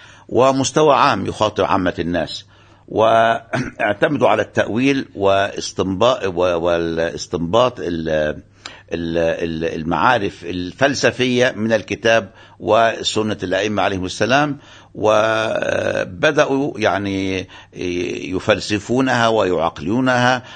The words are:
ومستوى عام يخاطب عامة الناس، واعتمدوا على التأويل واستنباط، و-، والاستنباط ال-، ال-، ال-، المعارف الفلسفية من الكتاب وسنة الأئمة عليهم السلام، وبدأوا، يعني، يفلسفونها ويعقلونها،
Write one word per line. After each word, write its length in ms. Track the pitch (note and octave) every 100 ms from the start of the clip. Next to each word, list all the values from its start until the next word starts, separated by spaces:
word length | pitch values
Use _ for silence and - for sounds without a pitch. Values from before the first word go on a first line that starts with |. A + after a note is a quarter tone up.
| - - -
ومستوى 680 | A2 C3+ C3+ B2+ D#3 D#3
عام 320 | B2 C#3 G#2 G2+
يخاطب 380 | - G#2+ G2+
عامة 300 | F2 F#2+ F2+ F2+
الناس، 460 | E2 E2+ D2+ - - - - _ -
واعتمدوا 1400 | - A2 A2+ A2+ A#2 - B2+ B2 - A2 G#2 D#3 C#3 A2+
على 140 | G#2+
التأويل 680 | G2+ - - G#2+ C#3 C3+ -
واستنباط، 1120 | - G2 G2 G2+ - - - F#2+ F#2+ A#2+ C3
و-، 80 | F#2+
والاستنباط 1500 | E2+ F2+ E2+ F2 E2+ E2+ E2 E2 D#2+ - E2+ E2+ A2 B2+ F#2
ال-، 600 | E2+ E2+ D#2 D#2 D2+ D2+ - _ - - -
ال-، 260 | E2+ E2+ E2
ال-، 600 | E2 D#2+ E2+ D#2+ D#2+ E2
المعارف 640 | D#2+ D#2+ A#2 A#2+ G2 -
الفلسفية 1120 | E2+ F#2 F2+ - C#3+ B2 B2 A2+ B2+ B2 B2+ G2+
من 160 | A2+
الكتاب 580 | A2 G2+ G2+ A2+ A2+ F#2+ - - -
وسنة 800 | F#2+ A2 A2+ - - G#2+ G#2+ G2
الأئمة 400 | F#2 F#2 G#2+ G2+
عليهم 220 | G2 F#2+
السلام، 540 | F2+ - A2 C#3 D3+ C#3+ - - -
وبدأوا، 1800 | - G#2+ G#2+ A2 A2 A2 - - - - - - F2+ D3+ D3 C3+ C3+ C#3+ -
يعني، 680 | G#2 F#2+ G2+ F#2+ F#2+ F#2+ F2+ - - - F2+ F2 F2 - D2
يفلسفونها 920 | F2+ - F#2+ - G#2 - B2 C3 B2 A#2
ويعقلونها، 1120 | A2 F#2+ E2 E2 - D2+ A#2+ C3 B2 B2 B2 -